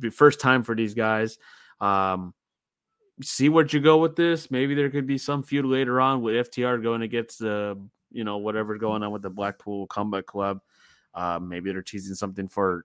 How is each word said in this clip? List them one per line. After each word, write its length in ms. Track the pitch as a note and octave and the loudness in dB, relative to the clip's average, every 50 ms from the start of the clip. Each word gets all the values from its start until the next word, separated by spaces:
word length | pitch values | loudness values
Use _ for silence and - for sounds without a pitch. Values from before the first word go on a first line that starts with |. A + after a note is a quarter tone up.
| A#2+ | -6
f-, 100 | A2 - | -4 4
first 280 | - D3 D3 C#3+ - | 6 6 6 6 6
time 220 | - B2+ C3 B2+ G#2+ | 2 4 4 4 2
for 120 | - A2+ | 0 -2
these 180 | A2+ A2+ G#2 G#2+ | -2 -2 -2 0
guys. 440 | A#2 A2 A2 A2 G#2+ A2+ A2 - - _ - - - - - _ - | 0 0 2 2 2 0 -2 -6 -10 _ -20 -20 -20 -20 -18 _ -2
Um, 540 | G2+ G2+ G2 G2 F#2+ F#2+ F#2 F#2 F#2 F2+ - _ _ _ _ _ _ _ _ _ _ _ _ _ _ _ _ - C3+ | 0 2 2 4 2 2 0 -2 -6 -10 -14 _ _ _ _ _ _ _ _ _ _ _ _ _ _ _ _ -12 -8
see 240 | - - - C3+ | -6 -2 2 4
what 240 | D3+ D#3 E3 D3+ - | 6 6 6 4 4
you 80 | D3+ D3 | 2 4
go 200 | C#3+ D#3 D#3 D#3+ | 6 6 6 6
with 180 | E3 D#3+ D#3 | 6 2 2
this. 340 | E3+ E3+ E3+ E3 D#3+ - - | 2 2 2 2 0 -4 -4
Maybe 240 | C3 B2+ C3 C#3 C#3+ | -2 0 0 0 2
there 140 | D3 C#3+ C#3 | 0 0 0
could 180 | C#3 C#3+ C3+ | 0 -2 -2
be 100 | C3+ C#3 | -2 -4
some 240 | C3 - - C#3+ C#3 | -4 -2 -2 -2 -2
feud 220 | B2+ - C#3+ C#3+ C#3 | -2 -2 -2 0 0
later 380 | C3 C3 C3+ C3+ B2 B2 C3 | 2 2 2 2 2 4 4
on 200 | C3 C3+ C3+ B2+ | 4 4 2 2
with 140 | A#2 A2 A2 | 0 0 0
F 160 | A#2+ A#2+ - | 0 -2 -2
T 140 | - B2 B2 | -2 -2 0
R 120 | B2 B2 A2+ | 0 0 0
going 220 | A2 A#2 A#2 A2+ | 0 0 -2 -2
against 380 | A2+ G#2+ A#2 A#2 A2+ - - - | -2 -2 -2 -4 -4 -4 -8 -6
the, 400 | A2+ G#2+ G#2 G#2 G#2 G#2 G2+ G2 G2 G2 _ _ _ _ | -4 -2 -2 -2 -4 -6 -6 -10 -14 -20 _ _ _ _
you 140 | - B2 A2 | -10 -6 -6
know, 140 | G#2 G#2 G#2 | -4 -4 -4
whatever 380 | G#2 G#2+ G#2+ A2 G#2+ G#2+ G#2+ | -4 -2 -2 -2 -2 -4 -4
going 260 | G#2+ A2+ G#2+ G#2+ G#2+ G#2 | -4 -2 -2 -2 -2 -2
on 80 | G#2 | -4
with 100 | G#2+ G#2 | -6 -6
the 80 | G2+ F#2+ | -8 -8
Blackpool 580 | F#2 G2+ G2+ G2+ G2+ _ - G#2 G2+ G2+ F#2+ | -6 -4 -4 -4 -6 _ -10 -8 -6 -6 -6
Combat 380 | - - G#2 G#2 G#2 G2+ G2 F#2+ | -6 -4 -4 -4 -2 -4 -6 -6
Club. 340 | - - G2+ G2 G2 G2 G2 _ _ _ _ _ _ _ _ _ _ - | -6 -6 -4 -2 -4 -4 -6 _ _ _ _ _ _ _ _ _ _ -10
Uh, 260 | F2 F2+ F2 E2+ E2+ | -6 -4 -4 -4 -4
maybe 300 | F2+ F2+ F2 F2 F2+ G2 | -6 -8 -8 -8 -6 -6
they're 100 | F#2 F#2+ | -6 -6
teasing 320 | F#2 - - G2 F#2+ G2 F#2+ | -8 -10 -12 -10 -10 -8 -8
something 320 | - G#2+ G2 F#2+ G2+ F#2+ | -8 -8 -8 -6 -8 -10
for, 380 | F#2 - G2+ G2 F#2 F2+ E2+ | -6 -2 -2 0 0 0 -2